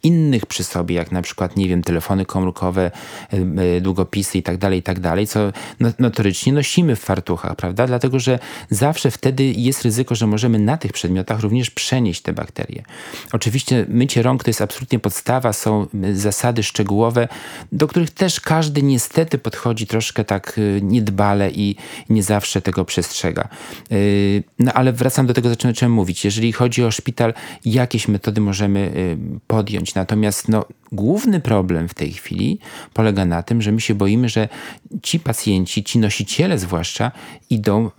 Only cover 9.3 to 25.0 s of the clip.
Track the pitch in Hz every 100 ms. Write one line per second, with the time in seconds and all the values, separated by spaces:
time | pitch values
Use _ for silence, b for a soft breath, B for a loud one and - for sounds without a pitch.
9.3 | 131 135 113 120 139 120 110 120 113 110
10.3 | 104 123 110 104 160 98 - 87 92 92
11.3 | 107 110 120 123 - - 131 113 85 -
12.3 | 87 - - - - - B B B B
13.3 | 120 - 123 - 127 98 117 135 - 117
14.3 | 131 - 110 104 - 131 117 104 - -
15.3 | 127 123 101 - 107 98 104 95 98 101
16.3 | 101 120 117 104 - 101 101 117 120 117
17.3 | B B B B - 151 - 165 - 190
18.3 | - - 160 156 143 139 131 - - 165
19.3 | 131 - - 120 110 107 113 110 - 107
20.3 | 98 - - 104 101 101 120 107 95 104
21.3 | 101 98 67 101 101 B B - 110 98
22.3 | 104 - 98 92 92 90 - 85 - 90
23.3 | 85 - B B B - 101 101 101 101
24.3 | 101 - - 127 127 131 120